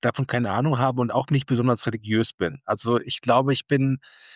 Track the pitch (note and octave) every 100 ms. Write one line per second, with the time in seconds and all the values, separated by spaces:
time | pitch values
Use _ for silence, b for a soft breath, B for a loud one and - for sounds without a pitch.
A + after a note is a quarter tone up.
0 | A#2+ - C3 A#2+ A2 G2+ D3+ B2+ C3 B2+
1 | A#2+ B2 C3+ C#3+ - A#2+ B2+ A#2 - A2+
2 | G#2+ A2 A2+ - F2 C#2+ - G#2 A2+ A#2+
3 | - - A#2 A#2+ C3+ C3 - C#3+ C3+ C3
4 | B B B